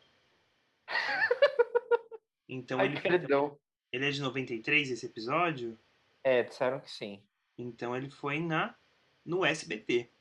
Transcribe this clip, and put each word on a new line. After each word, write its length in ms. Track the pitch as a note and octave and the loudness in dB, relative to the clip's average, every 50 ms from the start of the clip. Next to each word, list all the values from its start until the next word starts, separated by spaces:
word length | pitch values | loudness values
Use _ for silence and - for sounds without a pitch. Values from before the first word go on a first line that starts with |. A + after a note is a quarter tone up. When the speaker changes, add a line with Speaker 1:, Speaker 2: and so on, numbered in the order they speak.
| _ _ _ _ _ _ _ _ _ _ _ _ _ _ _ _ _ - | _ _ _ _ _ _ _ _ _ _ _ _ _ _ _ _ _ -6
Speaker 1:
<laughs> 1300 | - - - - G#5 F#5+ G5 - B4 C5 C#5 C#5 C5+ - A#4+ - - A#4 - - A#4 A#4 - - - A4 _ _ _ _ _ - | -4 -2 -2 -2 0 0 2 2 2 4 4 4 6 4 2 2 2 -2 0 2 0 0 0 -4 -20 -20 _ _ _ _ _ -12
Speaker 2:
Então 320 | C3 C3 B2+ - C3+ B2+ | -10 -10 -6 -2 0 2
Speaker 1:
Ai, 60 | C3+ | 2
Speaker 2:
ele 140 | C3+ C#3+ C#3+ | 2 2 0
foi, 100 | - F#3+ | 0 2
Speaker 1:
perdão. 460 | F3 F3+ E3+ C#3 C#3+ C#3 C#3+ D3 C#3+ - _ _ _ _ _ _ | 2 2 4 4 4 4 4 2 -2 -8 _ _ _ _ _ _
Speaker 2:
ele 160 | - B2 C3+ | -6 -2 -2
é 40 | C#3+ | 0
de 100 | C#3 C#3 | 0 0
noventa 320 | C#3+ C3 A#2 C3+ B2+ B2 B2+ | -2 -2 -2 -4 -4 -4 -4
e 80 | A2 | -6
três 300 | A2 - D3 D3+ D3 C3 | -2 2 2 2 2 0
esse 160 | B2 A2+ - | -4 -6 -6
episódio? 720 | A#2 - - G#2+ A#2 C#3 D#3+ F3 F3 D#3+ B2+ A#2+ A#2 A2+ A2+ _ _ _ _ _ _ _ _ - | -10 -10 -8 -4 -2 0 2 2 0 0 -2 -6 -8 -10 -12 _ _ _ _ _ _ _ _ 2
Speaker 1:
É, 200 | C3+ B2+ B2 A2+ | 2 4 4 2
disseram 380 | A2 - - C#3 B2+ B2+ C#3 | 0 -2 -2 -2 -2 -2 -2
que 100 | - - | -6 -12
sim. 320 | - - A#2+ G#2 G2+ G2+ - _ _ _ _ _ _ | -14 -12 -12 -12 -12 -14 -18 _ _ _ _ _ _
Speaker 2:
Então 400 | - A#2+ B2 A#2 - A#2+ A#2+ B2 | -12 -12 -12 -10 -8 -6 -4 -4
ele 140 | B2+ C3+ C#3 | -4 -6 -8
foi 300 | - - - C#3+ C#3 D3+ | -10 -8 -6 -4 -2 -2
na, 340 | E3+ E3+ D#3+ D#3+ F#3 A3+ - _ _ _ _ _ _ _ _ _ - | -2 0 0 0 0 -2 -4 _ _ _ _ _ _ _ _ _ -10
no 200 | - E3 F#3 F#3 | -4 -2 2 2
S 220 | D3 D#3 D#3 - | 2 2 0 -2
B 100 | E3 - | -8 -8
T. 340 | G#2+ A2 - C3+ A#2+ A#2+ - _ _ | -6 -2 0 0 0 0 -2 _ _